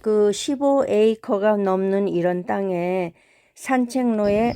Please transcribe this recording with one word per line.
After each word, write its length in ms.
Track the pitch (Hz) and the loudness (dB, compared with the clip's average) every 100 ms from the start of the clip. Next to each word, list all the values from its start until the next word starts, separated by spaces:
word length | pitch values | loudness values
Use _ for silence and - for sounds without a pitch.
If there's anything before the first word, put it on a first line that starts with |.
그 280 | 220 214 208 | -2 2 2
십오 540 | 202 - 262 277 277 - | 0 -4 0 2 2 2
에이커가 720 | 208 220 220 - 202 208 208 | 2 2 0 -2 0 2 2
넘는 500 | 196 185 190 196 202 | 0 0 0 0 0
이런 380 | 170 175 180 180 | 0 0 -2 -4
땅에 680 | 208 196 175 175 185 170 - _ _ _ - | -4 -2 -2 -2 -2 -4 -10 _ _ _ -16
산책로에, 960 | - 262 240 262 247 214 208 208 233 | -4 -2 0 -2 -2 0 0 2 0